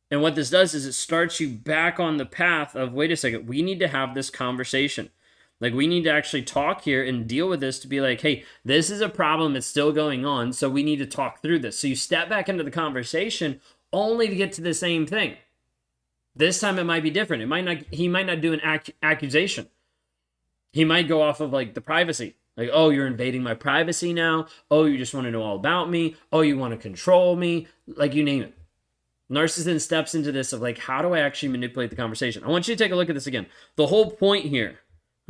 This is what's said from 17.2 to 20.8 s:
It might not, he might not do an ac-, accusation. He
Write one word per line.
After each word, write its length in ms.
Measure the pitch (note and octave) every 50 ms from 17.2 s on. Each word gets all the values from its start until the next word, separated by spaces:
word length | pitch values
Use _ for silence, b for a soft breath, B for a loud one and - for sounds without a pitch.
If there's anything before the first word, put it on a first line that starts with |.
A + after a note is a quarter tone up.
| G#3+ - D#3+ A2+ A2
It 20 |
might 180 | B2 D3+ F3 F#3
not, 200 | F3+ E3+ C#3+ - -
he 160 | - C#3+ F3 F3
might 180 | F3 F#3 F#3+
not 140 | F#3 F3 D#3+
do 120 | D3+ E3
an 80 | D#3+ D3+ -
ac-, 300 | D#3 D#3 D3+ - - - _ -
accusation. 640 | D#3 D#3 D#3 D3 C3+ B2+ D#3 F#3 F#3+ - - - - _ _ _ _ _ _ _ _ _ _ _ _ _ _ _ _ _ _ _ _
He 120 | _ D3